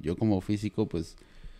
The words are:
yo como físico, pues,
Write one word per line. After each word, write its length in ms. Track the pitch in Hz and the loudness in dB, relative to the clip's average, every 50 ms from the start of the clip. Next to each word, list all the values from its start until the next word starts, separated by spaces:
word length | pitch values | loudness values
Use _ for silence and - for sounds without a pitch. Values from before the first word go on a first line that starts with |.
| - | -2
yo 120 | 78 90 | -2 0
como 240 | - 113 110 101 92 | 2 4 4 4 4
físico, 480 | - - 107 101 107 104 - - 107 - | 2 0 -2 0 0 -2 0 0 0 0
pues, 280 | - 85 80 - - - - - - - - - - - | 0 -2 -4 -4 -8 -16 -20 -20 -20 -16 -16 -16 -16 -16